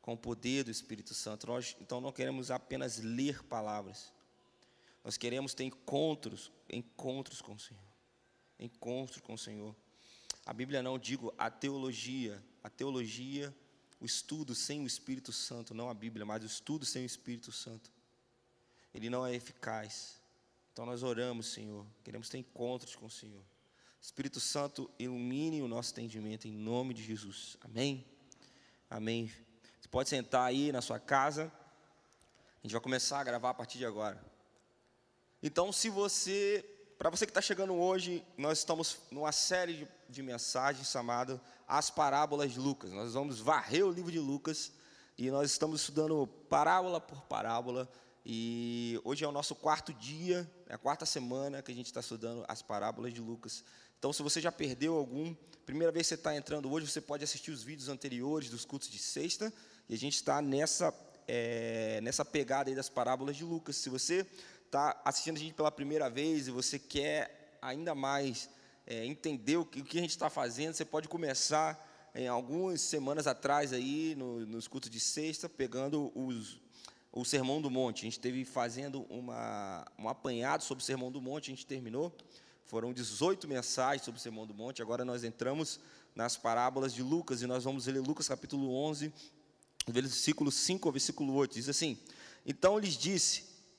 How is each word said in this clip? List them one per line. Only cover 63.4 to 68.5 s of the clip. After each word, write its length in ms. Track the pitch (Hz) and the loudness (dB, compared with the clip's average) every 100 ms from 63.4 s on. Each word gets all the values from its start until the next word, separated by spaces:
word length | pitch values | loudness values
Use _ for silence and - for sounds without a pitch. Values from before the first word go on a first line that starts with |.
Lucas. 320 | 170 165 156 143 | -2 -4 -2 -4
Se 120 | - | -2
você 380 | 127 - 175 190 - - - - | 0 2 2 2 -8 -18 -20 -2
tá 320 | 139 143 - | 4 4 4
assistindo 320 | - 139 - 156 | 2 2 0 -2
a 20 | |
gente 160 | 156 | -4
pela 160 | 156 151 | 4 4
primeira 400 | 151 143 156 135 | 4 0 2 2
vez 380 | 120 156 156 131 | 2 2 2 2
e 20 | |
você 260 | 127 127 143 | 0 0 -2
quer 800 | - 143 147 151 - - - - | -2 0 2 2 0 -6 -20 -10
ainda 320 | 131 139 170 | -6 -4 -2
mais, 560 | 147 139 139 139 113 - | 0 2 4 2 0 -6